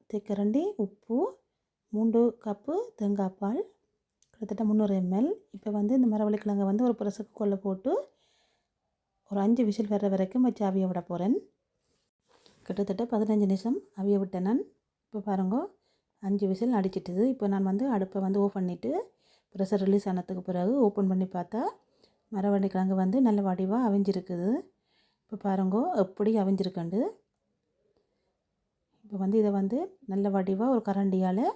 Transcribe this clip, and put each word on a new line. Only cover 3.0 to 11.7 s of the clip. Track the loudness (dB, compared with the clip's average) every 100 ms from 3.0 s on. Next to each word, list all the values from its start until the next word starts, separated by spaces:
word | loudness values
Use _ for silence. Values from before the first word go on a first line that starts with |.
| -2 0 -2 -4
பால், | -4 -4 -6 _ _ _ _ _ _
கிட்டத்தட்ட | _ -8 -2 0
முந்நூறு | 2 2 2
எம்எல். | 0 0 0 -2 -10 -12
இப்போ | -6 -2
வந்து | 2 4
இந்த | 4
மரவள்ளி | 2 0 0
கிழங்கை | -2 0 0
வந்து | 2 0
ஒரு | 0
ப்ரெஷர் | -4 -6 -10
குக்கரில் | -4 -2 -2
போட்டு | -2 -4 -2 -2 -4 _ _ _ _ _ _ _ _ _ _ _ _
ஒரு | -2
அஞ்சு | 0 2 2
விசில் | 0 -2
வர்ற | 0 0
வரைக்கும் | 0 0 2 0
வச்சு | 0 0
அவிய | 0 0
விட | -2 -6
போறேன். | -2 0 0 -4 _ _